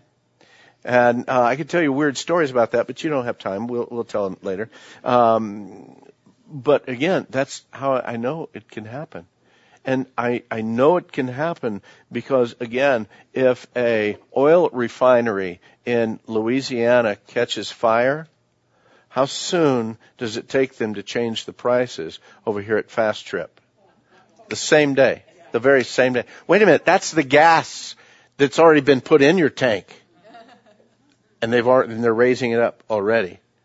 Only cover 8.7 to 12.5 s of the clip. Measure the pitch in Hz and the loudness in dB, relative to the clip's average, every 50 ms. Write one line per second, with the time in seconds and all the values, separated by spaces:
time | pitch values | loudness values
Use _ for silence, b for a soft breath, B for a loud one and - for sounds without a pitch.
8.7 | - 113 107 107 117 139 160 - - 175 - _ _ _ b b b b b b | -16 -16 -14 -14 -14 -14 -16 -14 -16 -20 -20 _ _ _ b b b b b b
9.7 | b b b 131 131 131 127 - _ - 120 120 123 113 - _ 113 113 110 113 | b b b -4 -4 -4 -4 -6 _ -4 -2 -2 -2 -4 -6 _ -8 -8 -6 -4
10.7 | 113 117 131 151 175 175 - - - - 135 127 123 127 151 170 170 - - 120 | -2 2 2 2 2 2 -2 -6 -8 -8 -6 -6 -6 -6 -6 -6 -6 -6 -8 -8
11.7 | 104 98 b b b b b b - 120 113 - 139 127 123 117 | -8 -8 b b b b b b -10 -10 -4 0 2 2 2 0